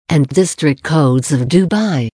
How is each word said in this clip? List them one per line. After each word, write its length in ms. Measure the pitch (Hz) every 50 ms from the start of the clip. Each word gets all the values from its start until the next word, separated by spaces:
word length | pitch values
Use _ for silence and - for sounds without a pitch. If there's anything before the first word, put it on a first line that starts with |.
| _ -
and 180 | 170 151 139 131
district 520 | 139 - 190 175 - - 156 151 139 -
codes 500 | - - 156 160 147 131 127 131 123 -
of 100 | 147 127
Dubai. 680 | 123 123 147 180 190 170 208 208 220 214 180 135 120 113 - _